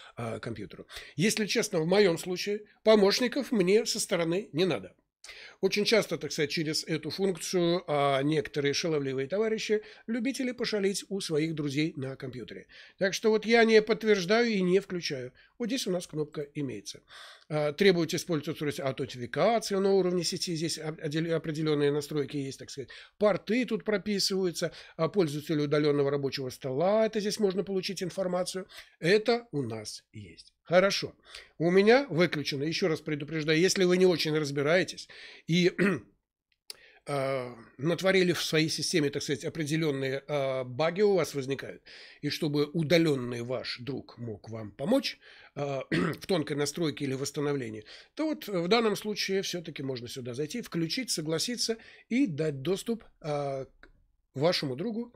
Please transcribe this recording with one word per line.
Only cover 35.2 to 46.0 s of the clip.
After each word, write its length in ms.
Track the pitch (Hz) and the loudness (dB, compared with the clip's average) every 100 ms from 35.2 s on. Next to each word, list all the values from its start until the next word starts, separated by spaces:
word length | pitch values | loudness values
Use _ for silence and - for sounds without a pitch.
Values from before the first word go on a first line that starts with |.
| - - - | -20 -12 0
и, 280 | 170 175 - | 2 4 2
<clears throat> 1300 | 190 156 - _ _ _ _ _ - - - _ - | 0 0 -6 _ _ _ _ _ -20 -20 -20 _ -6
а, 480 | 143 135 135 123 120 113 - | -2 -2 -2 -6 -12 -18 -4
натворили 540 | 143 170 190 190 180 | -2 2 4 4 4
в 100 | 165 | 2
своей 260 | - 156 156 | 0 2 2
системе, 400 | - 147 175 143 | 0 0 2 0
так 140 | 147 | 0
сказать, 220 | - 139 - | -4 -4 -4
определённые, 760 | - 151 160 160 139 135 135 - | -6 -2 0 0 0 -2 -4 -4
а, 360 | 147 135 131 | -2 -2 -2
баги 380 | 127 123 160 175 | -4 -2 0 4
у 140 | 208 190 | 4 4
вас 180 | 143 | 2
возникают, 480 | 143 131 135 117 - - - - - | -2 -4 -4 -6 -14 -18 -20 -20 -8
и 80 | 147 | -6
чтобы 360 | - 160 143 147 | -2 0 0 0
удалённый 760 | 170 151 170 165 139 120 123 | 0 4 4 4 2 -2 -6
ваш 380 | 120 127 101 - | -6 -6 -6 -10
друг 400 | 120 131 - - | -8 -8 -10 -12
мог 280 | 117 104 - | -10 -10 -12
вам 220 | 110 107 | -12 -12
помочь, 460 | - 143 269 - - - - - - | -6 0 2 0 -6 -16 -20 -16 -8
а, 260 | 143 139 - | -6 -6 -2
<clears throat> 40 | |
в 360 | 160 | -2